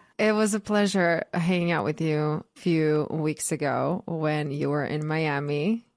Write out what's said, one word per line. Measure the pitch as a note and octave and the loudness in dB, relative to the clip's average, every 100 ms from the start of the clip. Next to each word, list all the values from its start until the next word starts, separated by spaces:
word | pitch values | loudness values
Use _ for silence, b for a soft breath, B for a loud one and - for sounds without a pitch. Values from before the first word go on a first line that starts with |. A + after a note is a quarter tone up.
| b b | b b
It | G#3+ | 0
was | G#3+ A3 | 2 2
a | G#3 | 0
pleasure | - G#3 G3+ G3 F3 E3 - | 0 2 2 2 2 2 -2
hanging | - E3+ F3+ E3+ | -2 0 2 2
out | E3 | 0
with | G#2+ D#3 | 0 -2
you | D#3+ D3+ D3+ D#3 - - | 0 0 0 -2 -6 -6
a | |
few | F#3 D#3+ D#3 D3+ D3 | 0 2 4 2 0
weeks | D#3+ D#3 D3+ - | -2 -2 -2 -4
ago | D#3 C#3+ B2+ C3+ F3+ - | -2 0 0 0 -2 -4
when | E3 D#3 D3+ D3 | -4 -2 0 -2
you | C#3+ C#3 | -2 -2
were | D3 C#3 | -2 -2
in | D3+ D3+ | -4 -2
Miami. | D#3 D#3 C#3+ C#3+ D3 E3 A#3 - | -2 0 -2 -2 -2 0 -2 -6